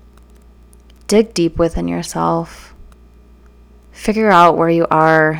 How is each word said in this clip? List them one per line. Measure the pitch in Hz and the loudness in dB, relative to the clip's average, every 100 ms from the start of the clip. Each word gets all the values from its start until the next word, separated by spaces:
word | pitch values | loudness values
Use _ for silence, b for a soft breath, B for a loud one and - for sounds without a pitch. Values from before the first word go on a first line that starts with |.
| - - - - - _ - _ _ - - | -20 -20 -20 -20 -20 _ -20 _ _ -14 -2
Dig | 208 220 - | 0 0 -2
deep | 165 170 | -4 -2
within | 165 170 175 | -4 -4 -6
yourself. | 175 170 165 165 165 165 - - - - - - _ _ _ - _ _ - - | -8 -8 -6 -4 -4 -8 -16 -20 -20 -20 -20 -20 _ _ _ -20 _ _ -20 -20
Figure | - - 214 214 | -12 -6 -2 2
out | 175 175 165 | 4 4 4
where | 165 | 0
you | 170 165 | 0 0
are | 156 160 160 156 | 2 2 2 2